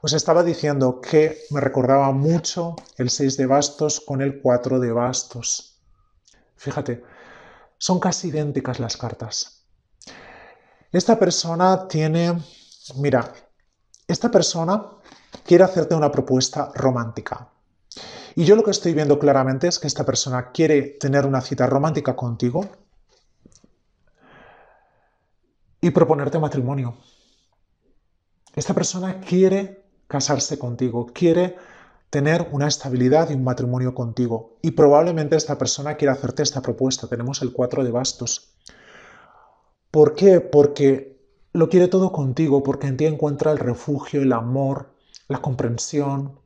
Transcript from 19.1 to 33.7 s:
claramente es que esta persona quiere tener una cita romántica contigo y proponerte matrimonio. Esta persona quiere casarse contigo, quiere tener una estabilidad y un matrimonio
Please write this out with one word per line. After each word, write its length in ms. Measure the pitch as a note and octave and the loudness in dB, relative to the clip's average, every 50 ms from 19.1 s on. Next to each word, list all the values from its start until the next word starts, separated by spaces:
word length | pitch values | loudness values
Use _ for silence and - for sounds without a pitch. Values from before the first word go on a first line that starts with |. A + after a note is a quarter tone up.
| D3 D3 | 2 4
claramente 480 | D3+ C#3+ C#3 C3+ C3 C3 C3 C3+ - | 4 4 4 4 2 0 0 0 0
es 140 | F3 E3+ - | -2 -2 -2
que 80 | - D3 | -6 -6
esta 180 | - - C#3 | -6 -4 -2
persona 460 | - B2 - - C3+ B2+ B2+ A#2+ - | -2 -2 -2 -2 -4 -4 -6 -6 -6
quiere 440 | - - E3 D#3 D#3 C#3+ C3+ D3 - - | 0 0 2 4 4 2 2 0 -8 -6
tener 260 | - C#3 C3+ C#3+ C#3 | -2 0 2 2 2
una 140 | C#3 C3+ C3 | 2 0 -2
cita 260 | B2 - C#3+ - C3 | -2 -4 -2 0 0
romántica 480 | B2 C3+ C#3 C#3+ D#3+ D#3 D#3 D3 - - | 2 2 2 0 0 -2 -2 -2 -2 -4
contigo 500 | - C3 A#2+ A#2 A#2 - B2 A#2+ E3 G3+ G3 - _ _ _ _ _ _ _ _ _ _ _ _ _ _ - - _ _ _ _ _ _ _ _ _ _ _ _ _ _ _ - - - - - _ _ _ _ _ _ _ _ _ _ _ _ _ _ _ _ _ _ _ _ _ _ _ _ _ | -4 -4 -6 -4 -2 -2 -2 -2 -2 -6 -6 -14 _ _ _ _ _ _ _ _ _ _ _ _ _ _ -20 -20 _ _ _ _ _ _ _ _ _ _ _ _ _ _ _ -20 -20 -20 -20 -20 _ _ _ _ _ _ _ _ _ _ _ _ _ _ _ _ _ _ _ _ _ _ _ _ _
y 100 | - F3 | -2 2
proponerte 480 | - F3+ E3+ - D#3+ C#3+ C#3+ C3+ C#3 E3 | 4 4 4 4 2 0 0 -4 -2 -2
matrimonio. 600 | D3+ C#3+ C#3 C#3 B2 B2 C#3 C3+ B2+ A#2 A2+ - _ _ _ _ _ _ _ _ _ _ _ _ _ _ _ _ _ _ _ _ _ _ _ _ _ _ _ _ _ _ _ | -4 -2 -2 -4 -4 -4 -4 -4 -6 -8 -10 -12 _ _ _ _ _ _ _ _ _ _ _ _ _ _ _ _ _ _ _ _ _ _ _ _ _ _ _ _ _ _ _
Esta 200 | - - - F#3+ | -8 -6 -4 -2
persona 440 | - F3+ - - F#3 F3+ F#3+ F#3 - | -2 -2 -4 -6 -6 -6 -8 -8 -10
quiere 720 | - - F3+ F#3 F#3+ F#3+ F#3+ G3 G3+ F#3+ - - _ _ _ _ _ | -6 -2 2 4 4 4 2 0 -4 -6 -12 -20 _ _ _ _ _
casarse 500 | _ - C#3 C3+ - D3 C3+ - - D3+ | _ -6 -4 -2 -2 -2 -2 -2 -6 -6
contigo, 500 | C#3 - B2 A#2+ A#2 B2+ B2 A2 A#2 A#2 A#2+ | -8 -8 -10 -4 -4 -4 -2 -2 -4 -6 -8
quiere 440 | - - F3+ E3+ E3 E3+ F3+ F3+ F3+ - - - - - - _ _ _ _ _ | -4 0 2 2 4 4 2 0 -4 -12 -20 -20 -20 -20 -20 _ _ _ _ _
tener 380 | - D3 C#3 D3+ D#3+ E3+ E3+ - | -4 0 0 2 0 0 -2 -4
una 160 | C3+ C#3 C#3 D3 | -4 -2 -2 -2
estabilidad 600 | C#3 - - C#3 B2 B2 B2 B2+ C3+ D#3 E3 D#3+ | -2 -4 -6 -4 0 2 2 4 4 4 4 2
y 60 | D3+ | -2
un 80 | C3 | -2
matrimonio 500 | B2+ B2+ B2 - B2 B2 | -2 -2 -2 -2 -4 -4